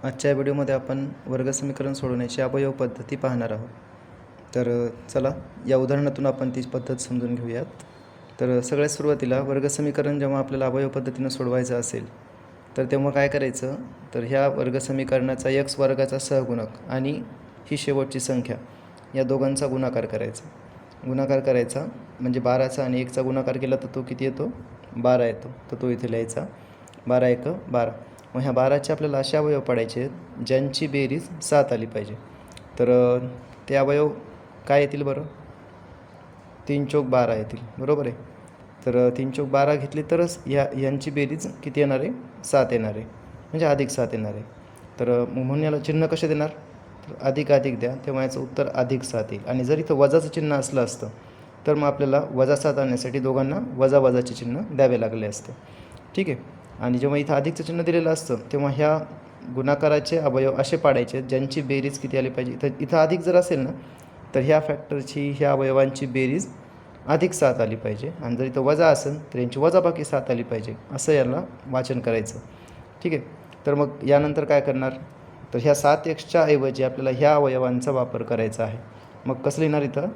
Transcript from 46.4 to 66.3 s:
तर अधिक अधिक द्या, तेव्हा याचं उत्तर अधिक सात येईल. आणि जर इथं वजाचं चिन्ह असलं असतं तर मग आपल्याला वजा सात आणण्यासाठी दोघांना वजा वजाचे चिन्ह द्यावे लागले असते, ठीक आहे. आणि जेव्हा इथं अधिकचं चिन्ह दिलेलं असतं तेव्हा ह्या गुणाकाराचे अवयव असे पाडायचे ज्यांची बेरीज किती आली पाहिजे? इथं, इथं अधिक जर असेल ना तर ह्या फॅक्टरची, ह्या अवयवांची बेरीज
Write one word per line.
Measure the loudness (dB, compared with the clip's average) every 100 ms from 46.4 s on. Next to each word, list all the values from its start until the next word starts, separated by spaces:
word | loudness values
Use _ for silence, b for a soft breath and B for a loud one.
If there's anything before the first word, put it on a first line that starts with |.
| -2
तर | -6 -18 -20 -20 -20 -16 -4
अधिक | -2 0 4
अधिक | 4 4 -2
द्या, | -4 -4 -4
तेव्हा | -2
याचं | -2 -4
उत्तर | -6 -2 -2
अधिक | 0 0 0
सात | -2 -4 -4
येईल. | -8 -4
आणि | -2
जर | 0 0
इथं | 2 4
वजाचं | 6 6 2
चिन्ह | -2 0 0
असलं | 0 0
असतं | 0 -2 -10 -12 B B B B 0
तर |
मग | 2 2
आपल्याला | 2 2 2 0
वजा | 0 2 4
सात | 2 0
आणण्यासाठी | 0 0 -2 -2
दोघांना | 0 0 0 -2 -6 2
वजा | 6 6
वजाचे | 6 4 0
चिन्ह | -6 -6 -6 -6 4
द्यावे | 4 4
लागले | 0 -2 -6
असते, | -8 -12 -16 B B B B -10 -4
ठीक | -2
आहे. | -4 -8 -20 -20 -6
आणि | -2 0
जेव्हा | 2 0
इथं | 2
अधिकचं | 0 0 -4
चिन्ह | -6 -2
दिलेलं | 2 2 2
असतं | 0 -2 -6 -4
तेव्हा | -2 -2
ह्या | 2 2 2 -2 -14 -20 -18 -10 -4
गुणाकाराचे | 0 2 4 2 2 0
अवयव | 2 2 2 2
असे | 0 2
पाडायचे | 4 4 2 -4
ज्यांची | -2 -2 0 -4
बेरीज | -2 -2 -2 -6
किती | -4 -2
आली | -2
पाहिजे? | -2 -6
इथं, | -2 -4 -2
इथं | 0 4
अधिक | 4 4
जर | 4 4
असेल | 4 0
ना | -2 -6 B B B B -4 -2
तर |
ह्या | 4 4
फॅक्टरची, | 4 -6 -4 -6 -6 -4 -4
ह्या | 0 2
अवयवांची | 4 4 4 4 2 -4
बेरीज | 0 0